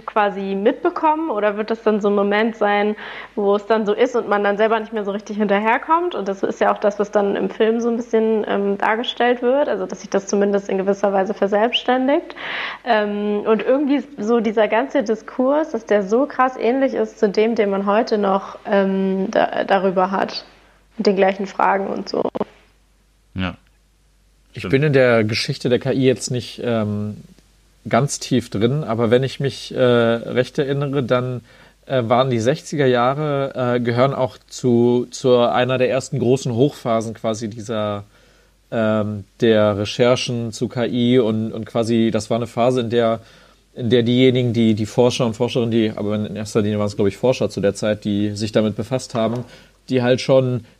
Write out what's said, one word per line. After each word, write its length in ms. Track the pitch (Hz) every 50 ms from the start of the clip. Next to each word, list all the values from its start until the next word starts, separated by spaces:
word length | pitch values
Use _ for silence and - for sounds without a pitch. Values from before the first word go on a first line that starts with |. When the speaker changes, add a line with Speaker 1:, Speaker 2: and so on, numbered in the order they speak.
| -
Speaker 1:
quasi 480 | - - 220 208 202 185 196 196 196 196
mitbekommen 760 | 196 202 247 277 - - 349 349 - 320 311 302 311 320 320
oder 260 | 220 208 202 214 202
wird 140 | 214 214 214
das 100 | 226 220
dann 180 | - 214 214 202
so 80 | 208
ein 60 | 202 202
Moment 400 | 202 202 202 202 208 233 233 214
sein, 400 | - 208 202 202 208 208 208 214 - - - - - - - -
wo 200 | 220 202 196 202
es 100 | 208 202
dann 220 | - 226 220 214
so 60 | 202 208
ist 220 | - 240 254 240
und 140 | 226 - 160
man 140 | 196 208 202
dann 120 | 202 202
selber 220 | 196 220 214 226 220
nicht 140 | 214 208 226
mehr 100 | 214 196
so 60 | 202
richtig 260 | 190 208 - - 208
hinterherkommt? 760 | 208 214 196 196 202 214 220 240 269 - - 320 339 349 349 -
Und 140 | - 196
das 160 | 196 196 196 -
ist 180 | 226 208 -
ja 100 | 208 202
auch 60 | 202
das, 220 | - - 202 202 -
was 100 | 202 -
dann 260 | - 208 202 196 -
im 140 | - 196 196
Film 320 | - - 226 226 226 240
so 80 | 226 240
ein 80 | 233
bisschen, 480 | 233 240 - - 220 220 220 220 214 220
ähm, 300 | - 196 202 202 202 196
dargestellt 640 | 196 - 202 220 220 247 - - - 240 247 247 240
wird, 260 | 247 240 262 285 294
also 200 | - 214 190 185
dass 140 | 185 190 -
sich 100 | - -
das 160 | - 196 196
zumindest 420 | - 214 202 202 202 202 196 196 -
in 80 | 196
gewisser 340 | 190 185 196 196 196 - 202
Weise 220 | 196 196 190 214 208
verselbstständigt. 1040 | - 202 196 208 202 196 190 - - - 262 247 262 262 269 294 339 330 - - - - - - - - - - - -
Ähm, 540 | 254 226 214 208 208 208 208 208 208 208 208 -
und 160 | 220 220 214 -
irgendwie 400 | - 262 277 302 262 285 269 - - - -
so 220 | 208 220 240 233
dieser 260 | 202 226 208 226 208
ganze 340 | 208 214 226 277 269 - 285
Diskurs, 720 | 202 226 220 214 - - - - 254 262 285 302 320 311
dass 160 | 311 226 -
der 160 | - 208 208 196
so 240 | 185 220 247 285
krass 280 | 277 - - 254 262 262
ähnlich 380 | - - 226 254 269 269 254 220
ist 240 | 214 220 220 -
zu 120 | - 226 208
dem, 260 | 185 214 214 233 233
den 160 | 220 208 202
man 160 | 196 196 196
heute 320 | 208 202 220 247 - 226 208
noch, 400 | 202 196 190 196 - - - - -
ähm, 640 | - 208 196 196 196 190 190 190 190 190 190 190 220
da-, 320 | - - - - - - -
darüber 480 | - 196 190 185 190 175 190 185 190
hat, 340 | 196 190 - - - - - - - - _ _ _ _ _ _ _
mit 100 | - 208
den 80 | 208 190
gleichen 320 | 190 190 190 196 - 196
Fragen 400 | 190 - - - 185 196 196 196
und 200 | - - 196 196 -
so. 120 | - - - - - - 220 - - _ _ _ _ _ _ _ _ _ _ _ _ _ _ _ -
Speaker 2:
Ja. 220 | 95 92 87 - - _ _ _ _ _ _ _ _ _ _ _ _ _ _ _ _ _ _ -
Speaker 3:
Ich 60 | 113
Speaker 2:
Stimmt. 120 | - -
Speaker 3:
bin 120 | 139 131 151
in 100 | 151 135
der 300 | 135 127 123 117 113 107
Geschichte 460 | 110 113 - - - 139 - - 131
der 100 | 123 117
K 140 | - 135 113
I 120 | 135 131
jetzt 240 | 131 123 - - -
nicht, 320 | 127 120 117 - - - -
ähm, 540 | 120 117 113 107 104 104 104 104 107 104 - - - - _ _ _ _ _ _ _ _ _ -
ganz 320 | 117 123 117 143 143 - -
tief 300 | - - 135 117 - -
drin, 340 | - 98 113 120 139 156 151
aber 260 | 101 113 110 120 107
wenn 140 | 120 127 135
ich 160 | 127 - -
mich, 340 | 139 131 - - - - -
äh, 60 | 131
recht 800 | 127 123 120 120 117 113 117 113 - 120 117 123 123 - - 156
erinnere, 420 | 139 135 143 139 143 139 135 143
dann, 400 | 127 110 127 123 127 127 123 120 - _ - - - - _ _ -
äh, 180 | - 135 127 117
waren 240 | 113 123 120 135 135
die 100 | 120 113
sechziger 460 | 107 127 156 165 - - - 143 139
Jahre, 920 | 127 123 120 120 131 139 147 156 147 143 139 139 135 - 123 123 123 123
äh, 20 | 123
gehören 340 | 117 120 117 123 131 139 135
auch 240 | - 131 113 - - _
zu, 600 | - - - - 123 120 117 120 120 120 123 120 123
zu 260 | - - - 127 123
einer 400 | 120 120 113 - 120 123 123 131
der 120 | 127 127 120
ersten 300 | 123 131 - - 147 127
großen 340 | 117 117 135 135 - 131 117
Hochphasen 600 | 113 139 147 - - - 127 113 113 110 113 104
quasi 340 | - - 113 110 107 117 107
dieser, 540 | 113 117 101 117 113 107 107 104 104 101 101 - _ _ _ _ _ _ _ _ _ _ _ -
ähm, 540 | 131 113 110 107 110 110 104 107 107 101 95 _ _ -
der 380 | 120 113 110 107 107 104 101
Recherchen 760 | 98 104 104 - - 123 120 127 123 - - 123 117 117 113
zu 160 | 110 - 123
K 180 | 107 - 127 117
I 340 | 95 107 123 120 120 127 131
und, 320 | 113 110 110 110 113 113 -
und 120 | 113 107
quasi, 440 | - - 120 113 110 117 113 113 113
das 180 | 92 110 - -
war 60 | 117
eine 100 | 117 117
Phase, 340 | 110 - 120 117 127 127 127
in 80 | 117 110
der, 320 | 120 120 117 113 113 110 - - - - - _ _ _ _ _ -
in 160 | - 123 110
der 140 | 123 120 113
diejenigen, 480 | 120 120 127 131 131 123 127 123 120
die, 220 | 107 117 113 110 107
die 120 | 104 107
Forscher 400 | - - 127 120 123 - - 127
und 100 | 113 107
Forscherinnen, 360 | - 120 117 - 131 113 117
die, 220 | 113 117 107 107 -
aber 200 | - 104 104 107
in 200 | 107 107 - 101
erster 260 | 104 110 107 - 117
Linie 180 | 104 104 107 104
waren 80 | 104
es, 100 | 104 104
glaub 100 | - 104
ich, 100 | 98 -
Forscher 320 | - - 127 131 - 113 95
zu 120 | - 101
der 140 | 98 101 95
Zeit, 280 | - 113 107 107 107 -
die 280 | 107 101 101 104 104 101
sich 160 | 101 110 104
damit 240 | - 117 107 110 104
befasst 400 | - 107 - 131 127 - - -
haben, 300 | 117 110 110 117 123 113 - - - - _ _ _ _
die 160 | - 127 127 120
halt 180 | 123 131 123
schon 440 | - - 135 131 131 127 123 117 110 - _